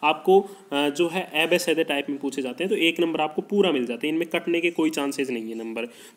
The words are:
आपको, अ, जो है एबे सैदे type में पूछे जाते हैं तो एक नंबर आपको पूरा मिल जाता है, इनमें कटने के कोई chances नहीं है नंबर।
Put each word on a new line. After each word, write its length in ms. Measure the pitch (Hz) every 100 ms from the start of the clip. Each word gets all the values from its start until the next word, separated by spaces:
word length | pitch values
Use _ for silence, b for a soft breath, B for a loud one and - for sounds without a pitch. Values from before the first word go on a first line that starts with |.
आपको, 380 | 151 156 - 190
अ, 480 | 196 - - 143 147
जो 200 | 143 170
है 220 | 185 -
एबे 240 | 151 160 175
सैदे 260 | 170 156
type 220 | 156 143 143
में 80 | 139
पूछे 240 | 139 135
जाते 220 | 127 123
हैं 60 | 185
तो 60 | 214
एक 240 | 165 165
नंबर 200 | 165 156
आपको 220 | 156 -
पूरा 300 | - 202 190
मिल 140 | 139 120
जाता 200 | 120 151
है, 60 |
इनमें 160 | 160 165
कटने 320 | 170 170 170
के 100 | 170
कोई 200 | 170 156
chances 400 | 151 143 139 131
नहीं 180 | 117 110
है 60 |
नंबर। 320 | 113 113 113 120 B B